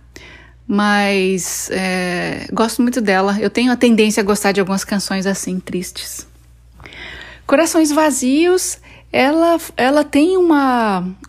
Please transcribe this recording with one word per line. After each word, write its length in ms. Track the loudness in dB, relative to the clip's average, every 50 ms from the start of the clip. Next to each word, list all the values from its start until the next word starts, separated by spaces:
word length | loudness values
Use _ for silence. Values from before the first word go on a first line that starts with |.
| -20 -20 -20 -20 -20 -20 -20 -20 -20 -20 -20 -16 -8
mas, 1000 | -4 -2 0 2 2 2 2 2 0 0 0 0 0 -2 -2 -4 -6 -8 -8 -8 -6
é, 760 | -4 -4 -4 -4 -4 -4 -4 -4 -4 -4 -6 -6 -8 -8 -10 -6 -2
gosto 280 | -2 -2 0 0 0
muito 200 | 0 0 0 0
dela. 360 | 0 2 2 2 2 2 0 0
Eu 100 | -2 -2
tenho 220 | 0 0 2 2
a 40 | 2
tendência 460 | 4 4 4 6 4 4 2 2 0
a 20 | 0
gostar 280 | 0 0 0 2 0
de 80 | 2 2
algumas 240 | 0 0 -2 -4 -2
canções 420 | -2 -4 -4 -2 -4 -4 -2 -2
assim, 340 | -2 -4 -4 -4 -6 -6 -6
tristes. 680 | -6 -6 -8 -8 -8 -8 -12 -14 -14 -12 -14 -14 -16 -20 -20 -20 _ -20 -20 _ _ -20 -20 -20 -20 -20 -20 -20 -18 -18 -18 -18 -20 -20 -20 -10 -2
Corações 440 | 0 2 2 2 2 2 2 2 2
Vazios, 840 | 2 2 2 2 0 0 0 0 2 2 2 2 2 0 0 -4 -8 -10 -16 -20 -20 -20 -12 -4
ela, 460 | 0 2 2 2 2 2 2 2 2 0 -2 -6 -4
ela 280 | -2 0 2 2 2 0
tem 340 | 2 2 2 2 4 2
uma, 720 | 2 4 4 4 4 2 2 0 0 0 0 0 -2 -4 -6 -10 -12 -14